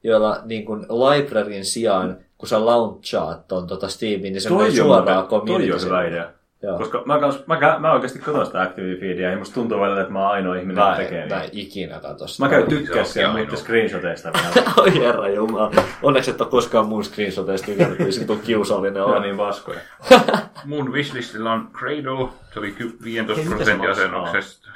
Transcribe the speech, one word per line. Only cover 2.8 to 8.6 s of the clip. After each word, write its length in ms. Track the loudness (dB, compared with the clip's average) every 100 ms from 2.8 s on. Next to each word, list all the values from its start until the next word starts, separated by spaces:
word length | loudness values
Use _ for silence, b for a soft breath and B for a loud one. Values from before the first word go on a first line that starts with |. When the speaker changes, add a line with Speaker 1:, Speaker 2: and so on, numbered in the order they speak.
| 2 -4 -6 -4 -4 -6 -6
Speaker 1:
ton 200 | -6 -4
tota 200 | -6 -6
Steamiin, 340 | -4 -4 -2 -4
niin 80 | -4
se 80 | 0
Speaker 2:
Toi 80 | 2
Speaker 1:
menee 120 | 4
Speaker 2:
on 60 | 4 6
Speaker 1:
suoraan 160 | 6
Speaker 2:
muuten, 100 | 6 2
toi 80 |
on 40 | 2 0 2
Speaker 1:
community-sivulle. 520 | 0 0 0 0 0
Speaker 2:
hyvä 80 | 0
idea. 200 | -4 -8 -14 _ _
Speaker 1:
Joo. 140 | -6 -4
Speaker 2:
Koska 260 | -4 -4 0
mä 140 | 2
kans, 280 | 2 -2 -4
mä 80 | 2
kä-, 240 | 2 4
mä 120 | 2
oikeesti 260 | 2 0 -6
katon 260 | -4 -2 -2
sitä 160 | -2